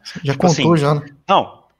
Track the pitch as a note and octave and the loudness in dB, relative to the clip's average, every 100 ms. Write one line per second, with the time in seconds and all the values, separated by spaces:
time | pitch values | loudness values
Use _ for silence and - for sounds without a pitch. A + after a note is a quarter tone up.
0 | - - C#3+ C3+ F3+ D3+ C#3+ E3 C#3+ D3+ | -18 -12 -6 -2 0 2 2 2 2 -2
1 | - - - F#3 A2 - _ _ | -4 -14 0 0 0 -8 _ _